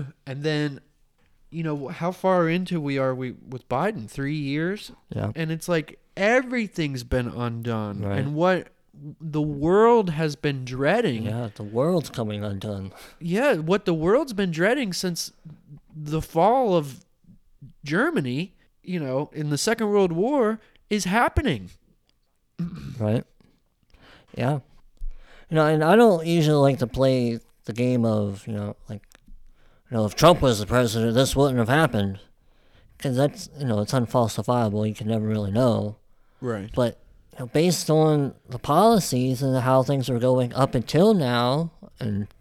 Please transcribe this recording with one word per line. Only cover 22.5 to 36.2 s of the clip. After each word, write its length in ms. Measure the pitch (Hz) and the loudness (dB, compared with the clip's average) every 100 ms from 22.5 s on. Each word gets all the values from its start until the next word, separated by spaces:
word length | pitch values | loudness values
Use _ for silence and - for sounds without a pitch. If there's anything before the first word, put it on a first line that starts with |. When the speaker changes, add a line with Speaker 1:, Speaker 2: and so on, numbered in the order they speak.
| - | -10
Speaker 1:
<clears throat> 400 | 170 151 139 117 | -10 -10 -12 -6
Speaker 2:
Right. 260 | 107 113 - _ _ _ _ _ _ _ - - _ | -2 -2 -4 _ _ _ _ _ _ _ -20 -20 _
Yeah. 260 | - 123 147 - - - - - - - - - | -4 -2 -2 -8 -20 -20 -10 -10 -10 -18 -20 -2
You 40 | |
know, 120 | 156 151 | 2 4
and 180 | 156 | 4
I 120 | 156 214 | 6 8
don't 300 | 233 165 165 | 8 4 2
usually 300 | 170 151 147 | 2 4 4
like 220 | 139 127 | 4 2
to 80 | 120 | -2
play 520 | 123 135 127 120 117 _ _ - | 0 2 2 0 -4 _ _ -10
the 60 | |
game 300 | 110 123 123 113 | -2 0 2 2
of, 400 | 107 101 98 - | 0 -2 -6 -8
you 80 | |
know, 200 | 104 101 - - | -8 -8 -12 -14
like, 140 | 104 _ - - - - - - _ - | -16 _ -20 -20 -20 -20 -20 -20 _ -6
you 60 | 117 | -2
know, 80 | 104 | -2
if 80 | - | 4
Trump 240 | - - | 6 6
was 180 | 135 104 | 4 0
the 80 | 101 | 0
president, 480 | 120 120 113 113 | 2 2 0 0
this 220 | 117 135 135 | 2 2 2
wouldn't 220 | 143 123 | 2 2
have 100 | 110 | 2
happened. 500 | 147 151 104 98 98 - _ _ _ _ - _ - | 2 2 0 -4 -6 -16 _ _ _ _ -20 _ -8
'Cause 160 | 143 127 | -2 0
that's, 340 | 147 - - 139 | 0 -2 -16 -6
you 80 | 135 | -2
know, 140 | 104 | 0
it's 120 | 104 | 0
unfalsifiable. 960 | 135 117 127 113 - 117 123 110 104 107 | 0 0 2 0 -2 -2 0 0 0 -4
You 60 | |
can 120 | 104 107 | -4 -4
never 180 | 110 110 | -2 -2
really 260 | 107 98 | -2 -2
know. 440 | 107 127 104 104 107 _ _ | 2 2 2 -2 -8 _ _